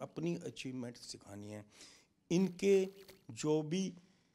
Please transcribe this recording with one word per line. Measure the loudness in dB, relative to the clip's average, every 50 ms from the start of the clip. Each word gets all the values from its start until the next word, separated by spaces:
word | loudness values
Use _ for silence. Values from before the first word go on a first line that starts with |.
अपनी | -14 -10 -6 -4 -2 -2 -2
अचीवमेंट | -4 -6 -8 -10 -10 -10 -8 -8 -8 -8 -10 -12
सिखानी | -12 -14 -14 -14 -14 -14 -14 -14 -12 -10 -10
है। | -12 -12 -14 -16 -20 -20 -20 -20 -20 -20 _ _ _ _ _ 0
इनके | 2 4 4 2 0 2 4 6 6 6 6 2 -2 -10 -20 -20 -20 -20 _ -16
जो | -10 -2 2 2 4 2 2
भी | 0 0 0 0 -2 -4 -8 -14 -20 _ _ _ _ _